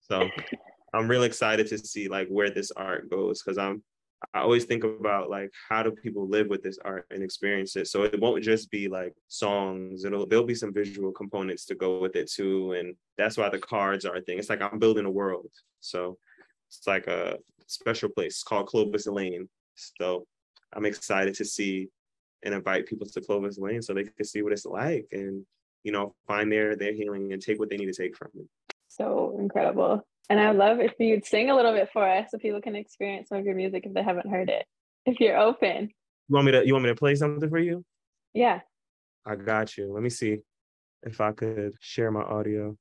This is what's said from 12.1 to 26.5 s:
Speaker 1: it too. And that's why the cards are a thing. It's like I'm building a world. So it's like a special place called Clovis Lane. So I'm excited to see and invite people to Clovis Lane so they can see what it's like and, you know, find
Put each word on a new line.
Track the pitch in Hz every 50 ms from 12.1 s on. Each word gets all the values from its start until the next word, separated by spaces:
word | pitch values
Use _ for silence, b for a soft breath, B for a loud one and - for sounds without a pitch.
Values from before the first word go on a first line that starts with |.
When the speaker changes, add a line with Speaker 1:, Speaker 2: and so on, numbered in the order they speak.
| -
Speaker 1:
it | 87 76 76
too. | - - 101 95 95 95 95 92 92
And | 90 87 90 90 _ _ _ _ -
that's | 98 110 110 -
why | 107 101
the | 104 95
cards | - - - 107 101 98 98 98 95
are | 95 87
a | 92 95
thing. | - 90 92
It's | 101 107
like | 113 104 101
I'm | 101 104 110
building | 107 113 113 107 104
a | 98
world. | 95 98 101 95 92 90 - - _ _ _ _ _ _
So | - - - 90 90 90 92 - b b b b b b b b _ _
it's | - - -
like | - 98 95 - -
a | 90 90 90 87 85 - - _ _ _ _
special | _ - - - 117 113 - - 104
place | - - 92 78 - - -
called | - 113 104 98 95
Clovis | - 113 107 101 104 107 104
Lane. | 110 101 101 95 92 90 87 92 95 _ _ _ _ _
So | - - - _ _ 90 90 92 90 90 _ _ _ _ _ _ _ _ _ -
I'm | 104 104
excited | 104 104 - - - 104 98 98 98 98
to | - 107
see | 98 - - 104 98 95 95 95 98 _ _ _ _ _ _ _ _ _ _ -
and | - 101
invite | 98 90 101 95 92 -
people | - - 107 104
to | 101 - -
Clovis | 98 - 104 101 98 101 101 98
Lane | 98 98 110 117 117
so | - 101
they | 98 101
can | 101 _ _ 104
see | 104 - 107 104
what | 104 104
it's | 101 -
like | - 95 95 120 151 170 139 - - -
and, | 98 98 98 98 98 98 _ _ _ _ _ _ _ _
you | 104 104
know, | 101 101 101 - _ _
find | _ 104 104 107 107